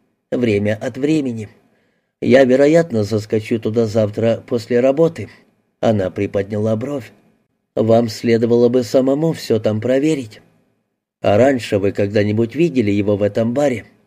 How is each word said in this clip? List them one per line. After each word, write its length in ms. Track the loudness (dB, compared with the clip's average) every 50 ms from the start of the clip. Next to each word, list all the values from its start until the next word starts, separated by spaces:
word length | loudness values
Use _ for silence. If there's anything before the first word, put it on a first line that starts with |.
| _ _ _ _ _ _
"Время 480 | -4 -2 0 0 0 0 0 -2 -2 -4
от 180 | -6 -10 -6 -4
времени. 500 | -2 0 0 0 -2 -4 -6 -8 -12 -14 -18 _ _ _ _ _ _ _ _ _ _ _ _ _
Я, 240 | 2 4 6 6 6
вероятно, 580 | 6 6 4 4 4 4 4 2 2 -2 -2
заскочу 560 | -2 -2 -2 -4 -2 -2 -4 -4 -2 -4 -4 -4
туда 280 | -4 -2 -2 0 -2
завтра 560 | 0 0 0 0 0 -2 -2 -2 0 -2 -2 -4
после 340 | -6 -6 -6 -4 -2 0 0
работы". 500 | 2 2 2 2 0 0 0 -6 -14 -16 -18 _ _ _ _ _ _ _ _ _
Она 300 | -2 0 0 0 -2 -4
приподняла 640 | -4 -4 -4 -2 -2 -4 -4 -4 -4 -4 -2 -2 -2
бровь. 360 | -4 -4 -6 -8 -8 -10 -12 -20 _ _ _ _ _ _ _ _ _ _ _ _
"Вам 340 | -2 2 4 4 4 2 0
следовало 600 | -4 -4 -2 0 0 2 2 2 4 4 4 4
бы 140 | 2 0
самому 500 | 0 2 0 2 2 2 0 0 -2 -2
всё 260 | -4 -4 -4 -2 -2 0
там 220 | 0 -2 -2 -2
проверить". 640 | -2 -2 -2 0 0 0 -2 -4 -6 -12 -18 -20 _ _ _ _ _ _ _ _ _ _ _ _ _ _ _ _
"А 160 | 0 2 4 4
раньше 400 | 4 2 2 0 -2 -4 -2 -2
вы 140 | -2 -2
когда-нибудь 640 | -2 -2 -2 0 0 0 0 0 0 0 -2 -2 0
видели 360 | 0 0 0 2 0 0 2
его 260 | 0 0 0 0 0
в 60 | 0
этом 320 | -2 -2 0 -2 -2 -2 -2
баре?" 320 | 0 0 -2 -2 -4 -8 -16 _ _ _